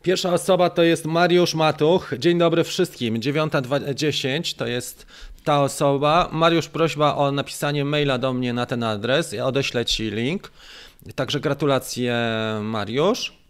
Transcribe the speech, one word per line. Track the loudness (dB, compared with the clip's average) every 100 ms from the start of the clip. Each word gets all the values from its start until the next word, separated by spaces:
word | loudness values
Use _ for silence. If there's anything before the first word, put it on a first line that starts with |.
Pierwsza | 0 0 0
osoba | 0 2 2 4
to | 4
jest | 4 2
Mariusz | 0 2 4 4 2
Matuch. | 2 2 4 4 2 0 0
Dzień | 2 4
dobry | 4 2
wszystkim. | 0 0 -2 -2 -4 -2
Dziewiąta | -2 -2 0 -2
dwa-, | 0 -2 -2
dziesięć | -2 -2 -2 -2 -4 -6
to | -6 -4
jest | -4 -8 -16 -20 -20 -20 -8
ta | 0 2
osoba. | 2 2 2 2 4 2 2
Mariusz, | 2 2 2 0
prośba | -2 0 2 0 2
o | 0
napisanie | 0 -6 -6 -4 -2
maila | -2 0 0 0
do | 0
mnie | -2 -2
na | -2 -2
ten | -2
adres. | -2 -2 0 0 0
Ja | -4 -2
odeślę | -2 -2 -2
ci | -2 -2 -2
link. | -2 -2 -4 -8 -20 -20 -20 -20 _ -12
Także | -6 -4 -2
gratulacje, | -2 0 2 2 0 -4 -2 0 0 -2 -2 -4
Mariusz. | -4 -4 -4 0 0 0 -6 _